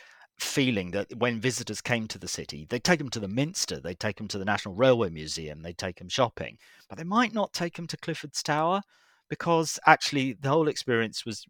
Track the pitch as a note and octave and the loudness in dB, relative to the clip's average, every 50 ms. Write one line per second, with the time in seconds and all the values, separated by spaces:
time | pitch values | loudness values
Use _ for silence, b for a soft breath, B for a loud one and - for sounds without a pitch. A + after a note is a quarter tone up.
0 | b b b b b b _ - - - - D3+ C3+ B2+ A#2+ G2 F#2 F2 F2 G2+ | b b b b b b _ -10 -8 -2 0 2 2 2 2 0 -2 -2 -4 -4
1 | G2+ - B2+ A2+ A#2+ B2 A#2 A2+ G#2 C3 A#2 - A#2+ - G#2+ - - - B2 A#2 | -4 -4 -4 -2 0 0 0 0 0 0 -2 -2 -4 -6 -8 -6 -2 0 0 0
2 | A2 A2 - F#2+ - - - - D#2+ - - D2 D#2 - B2 B2 - - F3+ D3+ | 0 -4 -8 -10 -8 -8 -8 -8 -8 -10 -10 -12 -6 -6 -4 0 2 4 2 2
3 | D3 B2+ - A#2 G#2 F#2+ G2+ B2 C#3+ D#3+ G3 - - - F2 C#2 C2 D#2+ F#2 - | 2 -2 -4 -4 -4 -2 0 0 0 0 0 -4 -4 -4 -4 -6 -6 -8 -6 -4
4 | - G#2+ G#2 - A2 F#2+ - G2+ F#2+ G#2 G#2 G2+ - G#2 F2+ F#2+ B2+ C3 B2+ A#2 | -4 -4 -4 -4 -8 -6 -6 -4 0 0 0 0 -2 -4 0 4 6 6 6 6
5 | A2 F2 E2 D#2 D#2 D2+ D#2 E2+ D#2+ D2+ D2 D#2 D#2+ E2+ F2 - G#2+ F#2 F2 - | 4 0 -2 -6 -8 -8 -8 -8 -8 -8 -10 -10 -10 -10 -8 -6 -6 -6 -8 -8
6 | G2 F2+ - - B2+ B2 - - - A#1 - b b b b b b - - D3+ | -10 -4 0 2 2 2 0 -4 -10 -10 -10 b b b b b b -18 -14 -10
7 | E3 F3 G3+ A#3 B3 G#3+ G#3+ A3 G3 - - - E3+ E3+ - - E3+ D#3 - - | -6 0 2 2 2 2 2 -2 -2 -2 -2 -4 -4 -4 -6 -8 -10 -10 -10 -8
8 | - - D#3+ - - C#3+ - - - - D3 D3+ D#3+ E3+ F#3 G3+ G3+ _ _ _ | -6 -6 -6 -6 -8 -8 -8 -6 -2 0 0 2 2 2 2 0 -2 _ _ _
9 | _ _ _ _ _ - D3+ - - E3+ E3+ E3 E3 D3 - - - D#3 D#3 - | _ _ _ _ _ -10 -8 -2 2 2 4 4 2 0 -4 4 8 8 8 8
10 | - - D3 C#3+ C3 C3+ A#2 - C#3 C#3 C#3+ E3 D#3+ D3+ C3+ - - - A#2+ A2+ | 8 2 0 0 0 -2 -4 -4 0 2 2 4 4 2 0 -2 0 0 2 2
11 | A2+ G#2+ - - - A#2 G#2 - - - | 2 0 -4 -8 -8 -8 -8 -8 -8 -4